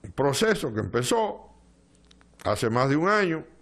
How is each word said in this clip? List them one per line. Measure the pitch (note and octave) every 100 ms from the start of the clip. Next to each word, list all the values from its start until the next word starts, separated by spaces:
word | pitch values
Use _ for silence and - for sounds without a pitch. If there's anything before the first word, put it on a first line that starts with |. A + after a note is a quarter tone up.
un | G2
proceso | - C#3 C3+ A3 G#3 C#3+
que | G#2+
empezó | G2 A#2 B2+ A#3 G#3+ - - - - _ _ _ - - - -
hace | - G#2 A#2
más | A#2 C3+
de | D3
un | F3+
año | G#3+ F#3 D#3+ - -